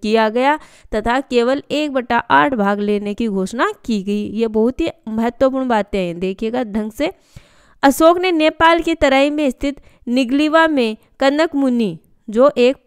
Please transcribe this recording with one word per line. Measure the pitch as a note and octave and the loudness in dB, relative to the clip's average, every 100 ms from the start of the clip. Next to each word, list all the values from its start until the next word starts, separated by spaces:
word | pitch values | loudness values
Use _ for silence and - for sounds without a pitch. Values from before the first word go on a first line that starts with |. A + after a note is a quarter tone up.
किया | G#3 A3 A3 | -2 0 0
गया | A3+ C4+ D4+ - - - | 0 0 0 -6 -20 -10
तथा | G#3+ A3 B3+ | -6 -2 -2
केवल | C#4 B3 A#3 C4+ - | 0 0 0 -2 -4
एक | C#4+ D4+ | -4 -4
बटा | C4 A#3+ A#3 | -4 -2 -2
आठ | - C4+ D4 | 2 4 4
भाग | B3+ G3 G#3 | 2 0 0
लेने | G#3 G#3 G#3 | -2 -2 -4
की | G#3 A#3 | -4 -4
घोषणा | F#3+ F#3 A#3 F#4+ G#4 | -2 -4 -2 -4 -4
की | - G#3+ | -6 -4
गई। | F#3+ G#3 G#3 | -2 -4 -4
ये | G3+ A3+ | -4 -2
बहुत | A3 A3+ C4 | 0 -2 -2
ही | E4 - - | -6 -8 -8
महत्वपूर्ण | A3 A#3 B3 C4+ C4 C4 | -4 -4 0 -2 0 -2
बातें | G#3+ G3+ G3+ F3 | -2 -2 -4 -4
हैं, | E3+ | -4
देखिएगा | F#3 G3 A3 B3 | -6 -6 -6 -6
ढंग | A3+ G#3 G#3+ | -6 -6 -6
से। | - D4+ - _ - - _ _ _ | -4 -6 -6 _ -20 -20 _ _ _
अशोक | C#4 - D#4+ F4 | 2 6 4 4
ने | F#4 | 2
नेपाल | E4 D#4 D#4+ E4 E4+ | 2 0 2 2 2
की | E4 | 0
तराई | E4 C#4+ C4+ C#4+ | 0 2 2 2
में | D4+ C#4+ | 0 -2
स्थित | A#3+ C#4 C#4 - _ - | -2 -6 -6 -12 _ -4
निगलिवा | B3 A#3+ C#4 D4+ D#4+ D#4+ | -2 0 0 2 2 2
में | C#4+ A3+ G#3+ _ - | 2 -2 -4 _ -2
कनक | C4+ D4 E4 | 0 2 0
मुनि, | C#4+ C4+ A#3+ G#3+ E3 _ _ - | 0 0 0 -2 -6 _ _ -6
जो | G#3+ C4+ - | 2 2 4
एक | B3 C4+ | 2 0